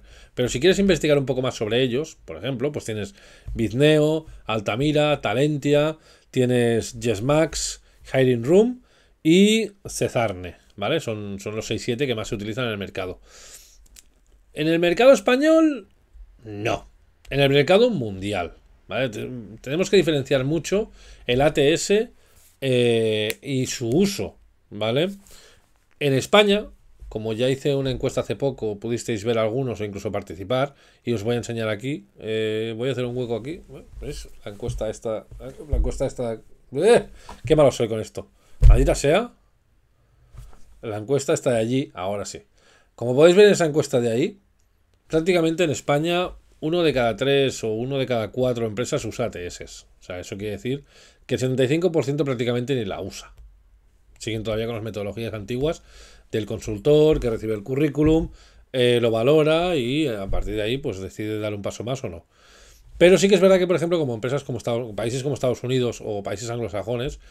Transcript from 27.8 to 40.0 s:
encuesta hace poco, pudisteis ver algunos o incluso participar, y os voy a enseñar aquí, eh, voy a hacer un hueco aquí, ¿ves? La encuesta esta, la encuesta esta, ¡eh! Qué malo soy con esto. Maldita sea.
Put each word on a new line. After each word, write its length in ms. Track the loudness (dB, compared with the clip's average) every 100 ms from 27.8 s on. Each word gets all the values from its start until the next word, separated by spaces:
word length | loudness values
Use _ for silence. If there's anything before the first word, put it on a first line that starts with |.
| -2
encuesta 300 | -4 -4 -4
hace 140 | -4 -4
poco, 440 | -4 -4 -6 -6
pudisteis 460 | -6 -6 -4 -4 -2
ver 120 | 0
algunos 440 | 0 -2 -4 -6
o 20 |
incluso 280 | -8 -6 -6
participar, 640 | -8 -8 -14 -4 -2 -2 -6 _ _
y 100 | -6
os 100 | -4
voy 120 | -2 -4
a 20 |
enseñar 300 | -4 -6 -4
aquí, 400 | -4 -6 -8 -12 -14
eh, 560 | -6 -4 -2 -4 -6 -4
voy 140 | -4
a 40 |
hacer 120 | -4 -4
un 100 | -6
hueco 200 | -4 -6
aquí, 260 | -6 -14 -16 -20 -20 -14
¿ves? 280 | -12 -12 -14 -16
La 80 | -16
encuesta 380 | -10 -8 -6 -6
esta, 380 | -6 -6 -8 -10 -16 -16 -16 -4
la 80 | 0
encuesta 300 | 0 -2 -4
esta, 260 | -4 -6
¡eh! 720 | -8 -14 -20 _ 0 4 4 2 -12 -20 -14 2
Qué 100 | 6
malo 160 | 6
soy 180 | 4 -2
con 100 | -4
esto. 320 | -6 -12 -16 _ _ 8 10
Maldita 280 | 10 6 2
sea. 380 | 4 2 0 -10 _ _ _ _ _ _